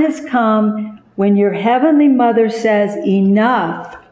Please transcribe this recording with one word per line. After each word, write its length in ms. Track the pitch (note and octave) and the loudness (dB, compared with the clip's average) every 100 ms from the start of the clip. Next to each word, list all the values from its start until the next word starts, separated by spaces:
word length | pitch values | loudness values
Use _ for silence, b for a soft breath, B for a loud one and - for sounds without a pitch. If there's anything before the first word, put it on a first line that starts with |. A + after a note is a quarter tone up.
has 180 | D#4 D#4 | 0 -2
come 800 | - B3 A3 G#3+ G#3+ G#3+ G#3+ - _ - | -4 -2 0 0 0 -2 -8 -14 _ -2
when 200 | G3+ G3+ | 0 2
your 160 | G3+ | 0
heavenly 540 | F3+ A3 B3 D#4 D4 C#4+ | 0 0 0 2 4 4
mother 420 | B3+ A#3+ A3+ A3 | 2 2 2 0
says, 460 | - A3 G#3 G3+ - G3+ | -2 0 0 0 -2 0
'Enough. 880 | G3 G3 G#3 A#3 A3+ E3+ - - - _ | 0 2 2 2 0 -4 -8 -12 -18 _